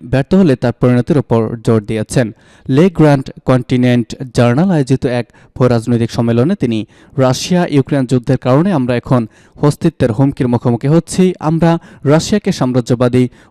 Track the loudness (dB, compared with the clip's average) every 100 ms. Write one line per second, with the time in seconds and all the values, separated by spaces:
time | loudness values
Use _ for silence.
0 | -4 -4 0 2 2 2 -2 0 0 2
1 | 0 -2 0 -2 -2 -4 -2 0 -2 -6
2 | -4 -2 -2 -6 _ _ -2 2 2 4
3 | 2 2 -2 -6 0 0 0 0 2 0
4 | -2 -8 -6 0 2 2 0 0 0 -2
5 | -2 -4 -8 _ _ -2 0 0 0 -2
6 | -2 -2 -2 0 0 -2 -4 -4 -8 _
7 | _ -2 0 0 -2 -2 0 0 0 -2
8 | 0 -2 0 -2 0 0 2 0 -2 -4
9 | -2 -2 -2 _ _ -2 -2 0 -2 0
10 | -2 0 0 0 -2 -2 -2 -2 0 0
11 | 0 0 0 0 -2 0 0 0 -6 -6
12 | 0 0 0 -2 -2 -4 -2 -2 -2 0
13 | 0 0 0 -4 _